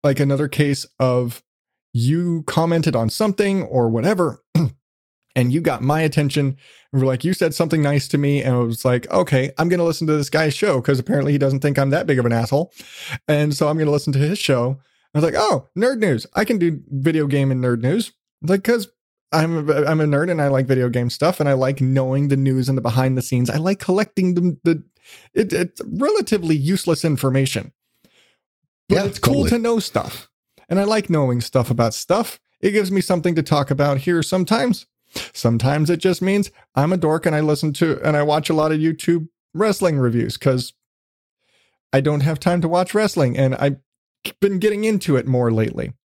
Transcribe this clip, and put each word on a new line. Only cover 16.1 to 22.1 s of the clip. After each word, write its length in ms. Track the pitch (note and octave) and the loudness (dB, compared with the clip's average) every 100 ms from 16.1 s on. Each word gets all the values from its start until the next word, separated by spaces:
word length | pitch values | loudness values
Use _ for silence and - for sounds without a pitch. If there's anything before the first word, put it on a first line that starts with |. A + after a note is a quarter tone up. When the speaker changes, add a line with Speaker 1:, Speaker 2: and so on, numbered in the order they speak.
| A#2+ - - | 0 -2 -4
Speaker 1:
I 80 | G#3+ | 0
can 120 | A3 | 2
do 240 | E3+ D3+ - | 0 -2 -8
video 340 | C#3 C#3+ D#3 C#3+ | -2 0 0 0
game 220 | C#3 C3+ | 0 0
and 120 | C3 | 0
nerd 180 | B2+ A#2+ | 0 0
news." 300 | B2+ G3 - _ _ _ | 0 -2 -4 _ _ _
Like, 220 | D3+ G3 | -2 0
'cause 260 | G3 A#3 G3+ _ _ _ _ | 2 -2 -2 _ _ _ _
I'm 380 | D#3 D#3+ E3 D3 | 0 0 -2 0
a, 160 | D3 C#3+ | 0 2
I'm 140 | D#3 | 2
a 40 | D3+ | 2
nerd 240 | C#3+ F3 | 0 0
and 100 | E3 | 0
I 60 | C#3+ | 0
like 180 | C3+ C3+ | 0 2
video 200 | C3 B2 | 0 0
game 200 | B2 A#2+ | 0 -4
stuff 320 | - G#3 F#3 | 0 -2 0
and 80 | D3 | 0
I 40 | |
like 280 | C3+ C3 C3+ | 2 0 0
knowing 480 | C3 C3+ C3 | 0 0 0